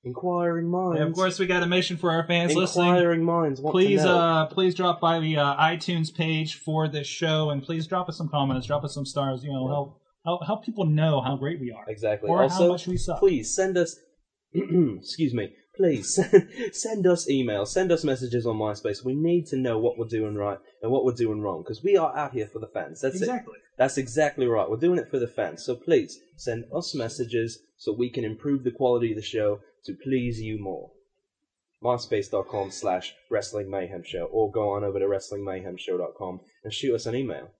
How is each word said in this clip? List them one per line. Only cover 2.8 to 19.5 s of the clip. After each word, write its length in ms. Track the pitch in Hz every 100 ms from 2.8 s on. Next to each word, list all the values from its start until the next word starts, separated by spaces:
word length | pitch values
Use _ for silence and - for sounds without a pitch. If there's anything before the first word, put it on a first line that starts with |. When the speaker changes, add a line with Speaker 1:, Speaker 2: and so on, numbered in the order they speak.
| 175 180
Speaker 2:
listening. 180 | 175 165
Speaker 1:
minds 340 | 165 170 156 131
want 140 | 147
Speaker 2:
Please, 260 | 180 202 196
Speaker 1:
to 40 |
know. 120 | 180 175
Speaker 2:
uh, 280 | 170 160
please 280 | 156 - 185
drop 280 | 175 180 170
by 180 | 165 165
the, 160 | 160 156
uh, 180 | 143 143
iTunes 580 | 160 170 170 170 160
page 400 | - 160 156 156
for 320 | - - 156 156
this 200 | 147 139
show, 420 | - 165 156 151
and 120 | 143
please 260 | 139 165 156
drop 200 | 165 160
us 100 | 156
some 120 | 156
comments, 380 | 147 135 131 113
drop 180 | 147
us 80 | 139
some 120 | 147
stars. 380 | 135 143 135 127
You 80 | 143
know, 140 | 135 131
Speaker 1:
Yeah. 60 |
Speaker 2:
help, 280 | 143 143 - _ _
help, 220 | 165 175
help 180 | 160 220
people 220 | - 220
know 340 | 170 151 160 147
how 160 | 131
great 240 | 120 139 170
we 120 | 123
are, 120 | 110 107
Speaker 1:
Exactly. 400 | 107 107 104 104
Speaker 2:
or 140 | 131
Speaker 1:
Also, 200 | 135 185
Speaker 2:
how 60 | 175
much 180 | 175 -
we 80 |
suck. 240 | 180 - 147
Speaker 1:
please 340 | 196 147 107
send 240 | - 190 180
us. 220 | 165 - _ _
<clears throat> 280 | _ _ _
Excuse 800 | 165 - 175 143 92 - - 147
me. 200 | 117 98 - _
Please 400 | - 185 127 95
<laughs> 560 | - 190 202 - - 226
send 340 | - 220 214
us 220 | 180 170 -
emails. 380 | 139 120 104 104
Send 240 | 185 190
us 120 | 160
messages 440 | 151 127 123 120 113
on 80 | 110
MySpace. 460 | 107 104 110 101
We 100 | 127
need 320 | 139 170 175
to 100 | -